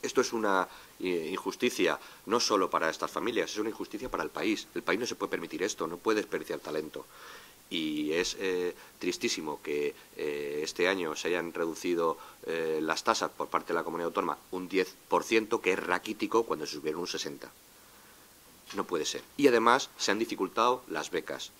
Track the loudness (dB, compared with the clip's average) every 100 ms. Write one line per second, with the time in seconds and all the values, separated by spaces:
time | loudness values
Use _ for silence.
0 | 2 2 2 2 4 4 2 -4 -20 -6
1 | 0 0 0 -4 -4 0 -2 4 2 2
2 | -6 -16 0 0 4 4 4 2 0 0
3 | -4 -2 -2 0 -2 -2 -4 -4 -8 -8
4 | -6 -4 -4 -2 0 0 -2 -8 0 0
5 | 0 -4 -4 -4 -6 -4 -4 -2 -4 -2
6 | 0 0 0 -6 -4 -8 -4 -6 -6 -10
7 | -14 -18 -18 -18 -20 -20 -6 -4 -2 -2
8 | 0 0 0 0 -2 0 -2 -4 -16 -4
9 | -4 -2 -2 -2 -4 -6 -4 -2 -2 -4
10 | -16 -6 -4 -4 -4 -4 -4 2 2 2
11 | 0 -2 -2 -2 -2 -2 -4 -2 0 2
12 | 2 0 -8 -14 -6 -2 0 0 0 0
13 | 2 0 0 -4 -2 -2 0 -2 -2 -2
14 | -2 0 -2 -4 -6 -8 -2 0 0 -4
15 | 0 2 4 2 2 0 2 0 2 0
16 | 0 -4 2 2 2 -2 -4 -4 -4 -2
17 | -4 -4 -6 -8 -14 -18 -20 -20 -20 -20
18 | -20 -20 -20 -20 -20 -20 -8 -6 -2 0
19 | 0 -4 -8 6 8 8 8 6 4 -4
20 | 0 2 0 0 0 4 4 4 -2 -6
21 | -2 -4 -2 -8 -8